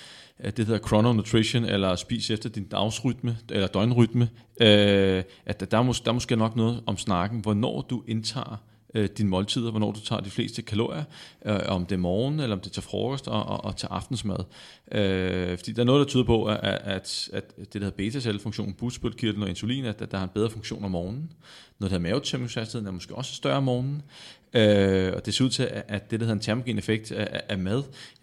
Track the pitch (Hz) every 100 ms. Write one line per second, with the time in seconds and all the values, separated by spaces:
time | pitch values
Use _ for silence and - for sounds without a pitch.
0 | - - - - 101 113 110 107 - 107
1 | 120 113 - 117 110 123 110 98 95 90
2 | - - - 107 113 107 90 98 107 110
3 | 127 120 120 113 - 101 98 - 117 120
4 | 113 123 120 - - - 110 104 101 98
5 | 95 92 90 - - - 95 110 123 120
6 | 113 120 - 117 110 117 113 120 110 98
7 | - 90 101 113 107 104 123 143 - 123
8 | - 113 110 131 - 104 - _ - 110
9 | 98 - 104 92 104 131 117 110 107 104
10 | - 104 98 110 104 117 - 104 117 151
11 | 151 - - _ 104 101 - 92 87 95
12 | 87 95 131 151 127 98 101 101 - 98
13 | 113 139 123 107 - 101 101 - - 92
14 | - 113 104 90 92 - - - - 107
15 | 98 92 92 92 90 90 - 110 123 143
16 | 139 127 120 113 104 104 101 98 101 95
17 | - - - 104 - - 101 101 98 95
18 | 101 139 120 101 113 107 101 92 120 -
19 | 117 - 110 101 98 95 104 135 120 104
20 | - 98 92 104 110 113 - 110 101 87
21 | 90 127 160 - - - - _ 98 92
22 | 85 127 143 135 120 127 113 120 101 90
23 | - 104 131 - 143 135 135 123 135 147
24 | - - - - _ 120 107 101 98 95
25 | 92 87 104 - 131 - 131 104 - 101
26 | - 110 113 104 110 117 123 104 - 110
27 | 110 107 104 - - 98 92 120 139 -
28 | - _